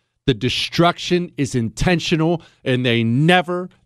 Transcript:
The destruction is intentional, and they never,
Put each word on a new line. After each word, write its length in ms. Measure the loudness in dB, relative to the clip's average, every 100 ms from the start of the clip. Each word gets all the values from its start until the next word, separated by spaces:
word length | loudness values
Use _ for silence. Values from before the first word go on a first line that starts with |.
| _ _ -4
The 80 | -2
destruction 960 | -2 -4 -6 2 2 2 -2 -2 -2 -6
is 200 | -4 -2
intentional, 880 | -4 -2 0 0 0 0 0 -2 -6 _
and 220 | -4 0 2
they 160 | 2
never, 680 | 2 2 4 4 2 -6 -8 _